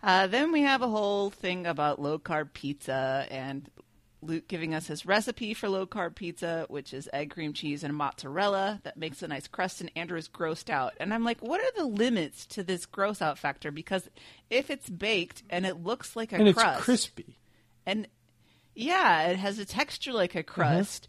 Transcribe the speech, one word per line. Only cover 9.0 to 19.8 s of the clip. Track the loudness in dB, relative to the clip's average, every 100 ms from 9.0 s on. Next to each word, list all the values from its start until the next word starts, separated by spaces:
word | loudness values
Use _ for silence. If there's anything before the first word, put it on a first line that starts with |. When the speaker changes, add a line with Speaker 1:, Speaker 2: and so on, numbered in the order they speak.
| -10 -8
Speaker 1:
a | -8
nice | -8 -8
crust, | -4 -4 -4
and | -10 -8
Andrew | -6 -6
is | -8
grossed | -4 -4 -4 -2
out. | -2 -2 -4
And | -4 0
I'm |
like, | 0 -2
"What | -2 -2
are | 0 0
the | 0
limits | 2 2 2 -2 -8 -12
to | -8
this | -4 -4 -4
gross-out | -2 0 0 -2 0
factor?" | -2 -4 -6
Because | -8 -2 -4 -4 -18 -20 -20 -2
if | 0 0
it's | -4 -8
baked | -4 0 2 0 -8 -6
and | -2 -2
it | -2
looks | -4 -4 -6 -6
like | -2
a | 6
Speaker 2:
And | 8
it's | 8
Speaker 1:
crust | 6 4
Speaker 2:
crispy. | 2 2 2 -8 -20 -20 _ _ _ _ -4
Speaker 1:
and, | -4 -4 _ _ _ _ _ _ -6
yeah, | 0 4 6 6 4
it | 2
has | 0 -4
a | -4
texture | -4